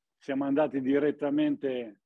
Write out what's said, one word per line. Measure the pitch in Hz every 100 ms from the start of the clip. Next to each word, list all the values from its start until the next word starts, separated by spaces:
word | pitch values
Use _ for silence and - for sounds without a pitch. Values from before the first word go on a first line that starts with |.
| _ _
siamo | - 135 139
andati | 139 151 135
direttamente | 131 143 147 143 143 143 151 143 139 127 117 -